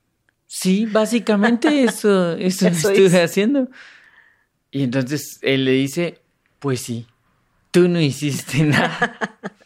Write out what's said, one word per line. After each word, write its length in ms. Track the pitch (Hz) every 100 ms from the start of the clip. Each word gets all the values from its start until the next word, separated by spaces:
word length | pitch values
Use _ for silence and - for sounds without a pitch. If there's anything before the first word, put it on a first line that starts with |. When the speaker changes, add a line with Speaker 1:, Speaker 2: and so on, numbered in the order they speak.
| _ _ _ _ _
Speaker 1:
"Sí, 400 | - 185 190 226
básicamente 1000 | 214 214 233 214 202 226 240 311 294
Speaker 2:
<laughs> 0 |
Speaker 1:
eso, 500 | 233 - 214 190 175
eso 340 | 160 185 185 185
Speaker 2:
Eso 220 | 170 202
Speaker 1:
estuve 180 | 196 190
Speaker 2:
hice. 160 | 180
Speaker 1:
haciendo". 460 | 170 196 214 285 254 - - - _ _ _ _ _ _ _
Y 140 | 139
entonces 560 | 131 135 127 143 - -
él 240 | - 135 131
le 60 |
dice, 500 | 131 135 175 170 - _ _ _ _
"Pues 220 | 139 127
sí, 260 | - 117 117 _ _ _ _ _ _
tú 180 | 180 180
no 100 | 175
hiciste 640 | 147 131 147 123 - 131
<laughs> 0 |
nada". 760 | 156 135 170 - 240 - - - 202 -